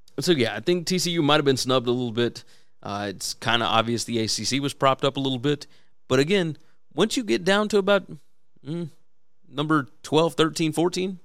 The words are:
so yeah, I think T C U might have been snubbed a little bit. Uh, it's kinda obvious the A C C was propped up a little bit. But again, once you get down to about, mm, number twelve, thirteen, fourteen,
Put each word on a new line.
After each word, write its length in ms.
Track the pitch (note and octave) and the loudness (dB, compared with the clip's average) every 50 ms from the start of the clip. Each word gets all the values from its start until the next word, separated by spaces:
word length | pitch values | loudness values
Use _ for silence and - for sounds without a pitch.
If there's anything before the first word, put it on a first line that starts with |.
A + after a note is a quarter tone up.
| - - - - | -20 -16 -10 -4
so 140 | C#3 F3+ F3 | 0 0 2
yeah, 220 | C#3 A2+ A2 G#2 | 2 2 0 -2
I 40 | G#2+ | -4
think 260 | A2 - F3+ F3+ E3 | -2 -2 -2 0 0
T 140 | - F#3 F3+ | -2 -2 -2
C 120 | - F3 | -2 -2
U 120 | E3+ E3+ D3+ | 0 0 2
might 140 | C#3+ D3 D#3 | 4 4 4
have 80 | D3 | 4
been 120 | C#3 C3+ B2 | 2 2 0
snubbed 300 | - B2+ B2+ C3 A#2+ B2 | 0 0 0 2 2 0
a 40 | |
little 200 | A#2+ B2+ B2+ A#2+ | 0 0 -2 -4
bit. 320 | G#2+ A#2 A#2+ A2+ G#2+ - - - - - - - - - - | -2 0 -2 -2 -2 -6 -16 -20 -20 -20 -20 -20 -20 -16 -12
Uh, 240 | G#2 G2+ G2+ G#2 G2+ | -8 -8 -6 -6 -6
it's 240 | F#2+ - - - - | -8 -8 -8 -10 -10
kinda 320 | - - A#2+ A2+ A#2 A2+ | -6 -2 0 0 2 2
obvious 380 | F2 G#2 A2+ A2+ A2+ A#2 A2 - | 2 2 2 2 0 -2 -4 -4
the 160 | - A#2 A2+ | -4 -2 -2
A 80 | A2 G#2 | -2 -2
C 180 | - - A2 | -2 -4 -2
C 140 | G2+ A2+ C#3 | -2 -2 -2
was 140 | C#3 C#3+ - | -2 -4 -4
propped 300 | - C#3 C3+ C3 - - | 0 2 2 2 2 0
up 140 | C#3 B2+ C#3 | -2 -2 -2
a 20 | |
little 200 | C3+ C3+ C3 B2 | -2 -2 -2 -2
bit. 280 | A#2 D3 D3 C#3+ - - - - - - - - - - | -2 -2 -2 -2 -6 -12 -20 -20 -20 -20 -20 -14 -6 0
But 120 | C3 C3 | 2 2
again, 380 | C#3+ D#3 G3+ G3+ F3 D#3+ C#3+ - - - - - - - - | 2 4 2 0 0 0 -4 -8 -12 -20 -20 -20 -20 -8 -2
once 240 | C#3 F#3+ A3+ - C#4 | 0 0 0 0 -2
you 60 | B3 | -2
get 200 | G3+ A3+ A3 F3 | 0 -2 0 2
down 260 | F3+ G3 G#3 G#3+ G3+ | 2 2 2 2 2
to 100 | A3 G3+ | 2 2
about, 300 | F#3+ F#3+ G3+ G3 F#3 - D#3+ D3 - - - - - - - - - | 2 4 2 2 0 -2 -14 -18 -18 -20 -20 -20 -20 -20 -20 -18 -12
mm, 240 | C3+ D#3+ E3+ F3 D3 - - - - - - - - - - - - | -10 -8 -8 -8 -10 -12 -16 -20 -20 -20 -20 -20 -20 -20 -20 -20 -10
number 380 | B2+ C3+ D3+ D#3 D#3+ D3+ C3 - - - - | -6 -4 0 2 2 2 0 -2 -8 -16 -6
twelve, 320 | - C#3 D3+ E3 E3 D#3 | 0 4 4 4 4 4
thirteen, 380 | - D#3+ D#3+ D3+ - E3 D#3 D3+ | 2 2 2 2 0 -2 -2 0
fourteen, 460 | D#3+ E3 F3 E3 F3+ F#3 F#3+ F#3 F3 - | 0 0 0 0 -2 -4 -4 -6 -8 -6